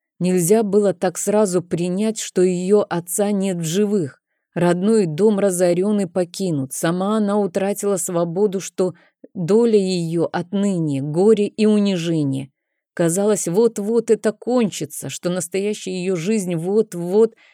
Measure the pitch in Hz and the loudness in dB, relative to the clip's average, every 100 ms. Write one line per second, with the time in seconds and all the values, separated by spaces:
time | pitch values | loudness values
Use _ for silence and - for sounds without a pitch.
0 | _ _ 175 185 170 220 208 202 202 175 | _ _ 0 0 2 2 4 2 2 0
1 | 180 175 202 208 202 180 175 170 180 180 | -4 -2 -2 2 2 0 -2 -4 -2 -2
2 | 220 220 - - 185 175 180 208 - 170 | -4 -4 -4 0 2 0 2 2 2 -4
3 | 175 - 202 202 190 175 165 180 208 208 | -4 -4 -2 0 -2 -4 -2 0 0 0
4 | 139 - _ _ _ 170 175 175 202 226 | -2 -8 _ _ _ -2 0 2 2 2
5 | 175 151 220 196 202 180 180 175 202 208 | 2 2 2 2 0 2 2 2 0 0
6 | 185 190 175 - 190 147 135 - 165 180 | -2 -2 -4 -4 -2 -2 -4 -4 -2 -2
7 | 196 220 202 208 196 190 196 202 202 190 | -2 0 0 0 -2 -2 -2 -2 -2 -2
8 | - 170 170 170 208 190 - - 185 165 | -2 -2 -2 0 0 0 -6 -2 -2 -4
9 | _ _ - - 160 214 233 214 190 180 | _ _ -16 -8 2 4 4 4 2 -2
10 | 165 165 156 175 175 202 202 180 156 135 | -2 -2 -2 -4 -4 -2 -2 0 -2 -2
11 | 147 160 202 208 208 - 214 208 202 180 | -2 2 4 4 2 0 2 4 2 0
12 | 165 165 139 135 139 _ _ _ _ - | 0 0 0 -2 -8 _ _ _ _ -2
13 | 170 180 208 202 175 180 233 226 202 233 | 0 2 0 0 0 2 2 0 0 0
14 | 226 214 214 208 - 247 208 - 147 - | 2 0 0 -4 -2 0 0 -2 -10 -10
15 | 139 - 175 180 170 190 202 208 185 185 | -12 -6 -4 -4 -4 -4 -4 -6 -6 -6
16 | 180 180 170 220 180 170 175 208 214 180 | -2 -2 0 -2 -2 -4 0 0 0 -4
17 | 175 208 226 - _ | 0 2 2 0 _